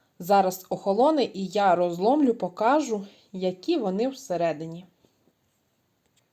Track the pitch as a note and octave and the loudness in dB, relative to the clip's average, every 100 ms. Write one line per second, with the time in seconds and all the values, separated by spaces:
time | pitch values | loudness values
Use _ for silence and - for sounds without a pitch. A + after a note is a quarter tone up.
0 | _ - F3 G3 F#3 F#3 - F#3 - G3 | _ -10 2 2 2 -2 -6 -6 -2 2
1 | C#4 D#4 G#3 F#3+ F#3+ G3+ G3 F3 F3 F3 | 4 2 0 -4 -6 0 2 4 2 0
2 | G3+ D4 C4+ A#3 F3+ - A3 D4 C4 G#3 | 2 4 2 0 -4 -2 2 2 0 -4
3 | G3 - _ F#3+ F#3 F#3 - E4+ G#3 F#3+ | -8 -18 _ -6 -4 -4 -2 -2 -2 -2
4 | B3+ C4+ - F3 E3+ D3+ D#3+ E3+ F#3 _ | -4 -6 -6 -2 -2 -2 -8 -14 -18 _
5 | _ _ _ _ _ _ _ _ _ _ | _ _ _ _ _ _ _ _ _ _
6 | _ _ _ | _ _ _